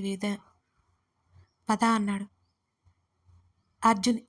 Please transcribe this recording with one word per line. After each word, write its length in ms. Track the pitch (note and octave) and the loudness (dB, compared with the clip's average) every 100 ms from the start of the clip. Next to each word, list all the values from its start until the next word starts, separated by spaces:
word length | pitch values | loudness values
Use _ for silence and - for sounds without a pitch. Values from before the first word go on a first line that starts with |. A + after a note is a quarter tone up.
వివిధ. 260 | G3 G3 G3+ G3+ - _ _ _ _ _ _ _ _ - - _ - | -4 -4 -4 -4 -8 _ _ _ _ _ _ _ _ -20 -20 _ -2
"పద" 160 | G#3+ | 0
అన్నాడు. 420 | A#3 A3+ G3+ G3 G3+ _ _ _ _ _ _ _ _ _ _ - _ _ _ - | 2 2 0 -4 -8 _ _ _ _ _ _ _ _ _ _ -20 _ _ _ 0
"అర్జున్ 360 | A3+ G#3 B3 A3+ | 2 2 0 -2